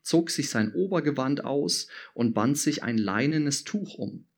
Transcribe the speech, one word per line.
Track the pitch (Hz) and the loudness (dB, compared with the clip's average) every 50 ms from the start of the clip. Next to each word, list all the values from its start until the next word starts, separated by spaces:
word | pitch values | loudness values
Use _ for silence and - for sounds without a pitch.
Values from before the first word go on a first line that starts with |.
zog | _ - - 165 175 165 | _ 4 2 2 2 2
sich | - - 135 - | -2 -4 -4 0
sein | - 117 107 107 - | 0 0 0 2 2
Obergewand | 175 185 185 190 165 139 147 143 135 131 135 143 - - | 0 0 2 0 2 2 2 0 2 0 0 0 -2 -2
aus | - 135 143 147 170 - - - - - - - - | -2 -2 0 0 0 -2 -2 -4 -8 -14 -18 -18 -12
und | _ - 117 117 113 | _ 0 0 2 4
band | 110 107 127 143 143 | 4 4 4 2 2
sich | - 151 147 - | 0 0 0 0
ein | - 113 117 110 | -4 -2 0 0
leinenes | 104 98 95 107 127 147 160 156 147 143 143 - - | 0 0 0 2 2 2 2 2 0 0 -2 -2 -4
Tuch | - - 208 196 - - | -4 -6 -6 -6 -6 -8
um. | - - - - 156 - _ _ | -8 -8 -8 -8 -12 -16 _ _